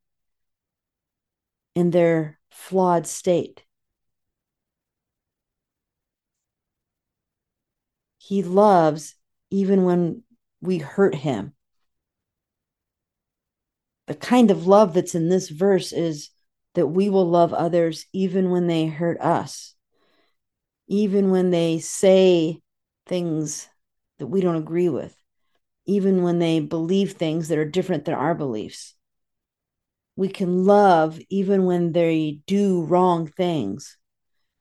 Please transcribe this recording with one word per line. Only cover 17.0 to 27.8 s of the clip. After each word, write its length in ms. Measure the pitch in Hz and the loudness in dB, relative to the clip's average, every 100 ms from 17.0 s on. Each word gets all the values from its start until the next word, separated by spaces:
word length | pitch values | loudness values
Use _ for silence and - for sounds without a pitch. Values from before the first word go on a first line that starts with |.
| 202 | 0
will 180 | 190 175 | 0 2
love 260 | 175 170 | 2 2
others 520 | 165 165 170 165 156 - | 0 -2 0 0 -4 -10
even 380 | 190 190 185 185 | -4 -2 0 0
when 160 | 180 175 | 0 0
they 180 | 165 160 | 0 -2
hurt 340 | 151 170 165 | -4 -4 -2
us, 540 | 143 156 - - - _ _ _ _ _ _ _ _ _ _ _ - | -2 -2 -4 -12 -20 _ _ _ _ _ _ _ _ _ _ _ -6
even 440 | 196 208 202 196 | -2 0 0 2
when 180 | 185 185 | 2 2
they 300 | 170 165 165 | 2 0 -2
say 840 | - - 196 190 185 175 160 160 _ _ _ _ _ | -6 0 4 6 6 4 2 -4 _ _ _ _ _
things 600 | 180 175 156 151 - - _ _ _ _ _ | -6 -4 -4 -6 -10 -16 _ _ _ _ _
that 80 | 120 | -6
we 140 | 185 | -2
don't 140 | 180 165 | 0 -2
agree 340 | 156 165 180 | -4 -2 -2
with, 260 | 123 - - _ _ _ _ _ _ - | -2 -8 -16 _ _ _ _ _ _ -4
even 360 | 202 190 190 | -2 2 2
when 140 | 175 175 | 0 0
they 220 | 170 160 | 0 0
believe 540 | 147 165 165 190 196 | -2 -4 -2 0 -2
things 340 | - 160 160 160 | -4 -4 -4 -4
that 100 | 156 | -2
are 80 | 156 | -2
different 400 | 180 | -4